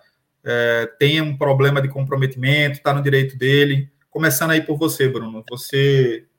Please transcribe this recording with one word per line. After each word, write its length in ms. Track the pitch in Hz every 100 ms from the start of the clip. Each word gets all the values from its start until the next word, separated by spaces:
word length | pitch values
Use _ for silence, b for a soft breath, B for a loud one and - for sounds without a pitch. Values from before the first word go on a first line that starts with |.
| b b _ _
é, 440 | 123 120 120 117 113 -
tem 220 | 143 160
um 140 | 151 139
problema 460 | 147 135 139 143
de 80 | 135
comprometimento, 920 | 139 135 135 131 127 131 147 147 139
tá 120 | 143
no 80 | 139
direito 360 | 143 135 135 131
dele. 540 | 131 143 143 139 139 _ _
Começando 420 | - 175 - 165
aí 100 | 160
por 160 | 156 147
você, 320 | 160 - 131
Bruno. 340 | 120 110 110 -
Você, 760 | 123 - 135 139 135 123 113 -